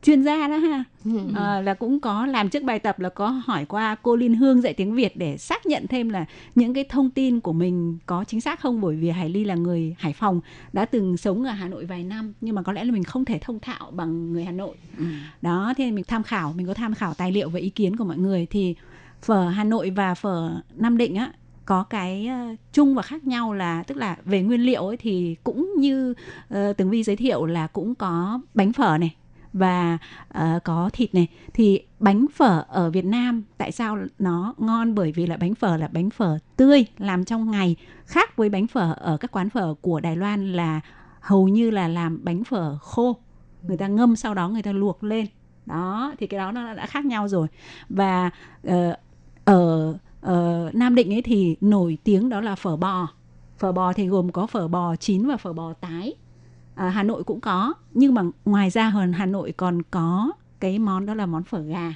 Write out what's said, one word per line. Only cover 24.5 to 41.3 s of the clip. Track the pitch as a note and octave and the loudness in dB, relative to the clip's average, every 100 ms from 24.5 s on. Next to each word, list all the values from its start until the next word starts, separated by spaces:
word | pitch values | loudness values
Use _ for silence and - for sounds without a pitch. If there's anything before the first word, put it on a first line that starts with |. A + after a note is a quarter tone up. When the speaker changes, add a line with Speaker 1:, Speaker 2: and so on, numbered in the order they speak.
| A#3+ | 2
Speaker 1:
liệu | B3 B3+ F#3 | 2 2 -2
ấy | A3+ | -6
thì | A3+ F#3 F3 E3 | -2 -2 -2 -4
cũng | - G#3+ F#4 G4 | -6 -4 -2 2
như, | C#4 C4+ B3+ A#3+ - - - | 2 2 -2 -4 -10 -18 -8
ờ, | G3+ G3+ | -2 -2
Tường | G3+ F#3 | 0 0
Vi | A3+ | 2
giới | A3 G3+ | 0 0
thiệu | B3+ E3+ D#3+ | 0 0 0
là | E3+ D#3+ | -2 -2
cũng | - F#3 | -4 -6
có | B3 G3 E3+ F3 B3 - | -4 -2 -2 -2 -4 -4
bánh | - G3 | 2 2
phở | A#3+ A#3+ D#3 | 4 2 4
này | E3 - - - - | 2 -2 -20 -20 -10
và, | F#3 F#3 F3+ F3 E3 - - - | 0 2 4 2 0 -4 -20 -14
ờ, | - D#3+ E3 | -2 0 0
có | - E3 F3+ | 0 0 0
thịt | - A3+ | 0 0
này. | F#3 E3+ - - | 4 2 0 -12
Thì | - G#3+ G3 - - | 2 4 4 0 0
bánh | G#3 G3+ C#4+ | 4 4 2
phở | - C4+ E3+ - | 4 4 4 0
ở | - E3+ | -2 0
Việt | E3+ | 0
Nam | F#3 A#3 B3 A#3 G#3 _ | 0 0 0 -2 -6 _
tại | - | -8
sao | - A3+ G#3 F#3+ _ | -4 -4 -4 -6 _
nó | F#3+ E3+ G3 - | 0 0 -2 -4
ngon? | A3 A3+ A3+ | 0 2 2
Bởi | G#3 E3 | 2 0
vì | D#3 E3+ | 0 -2
là | E3 | 0
bánh | F3 | -2
phở | G#3+ A3 E3 | 0 0 0
là | D#3 | 0
bánh | E3 F#3 | 0 -2
phở | - G3 D#3 _ - | 0 0 0 _ 4
tươi, | C4+ C#4+ A3+ - | 8 8 6 -2
làm | G3+ F3+ | -2 -2
trong | F#3 A3+ A3 | 0 -2 0
ngày, | G#3 F#3 E3+ - - - | 2 2 0 -4 -20 -2
khác | E4+ A4 - | 2 2 2
với | G#3+ | 0
bánh | G3+ A3 | 2 0
phở | C4+ E3+ - | 0 0 0
ở | - D3+ | -2 -2
các | - | -2
quán | - F#3 | -4 -2
phở | A#3+ F3 D3+ | -2 -2 -2
của | - D#3+ | -2 -2
Đài | E3 E3 | -2 -2
Loan | G3 G#3 G3 | -2 -2 -2
là | F3+ E3+ D#3 - - - - | -2 0 -2 -6 -20 -20 -20
hầu | - | 2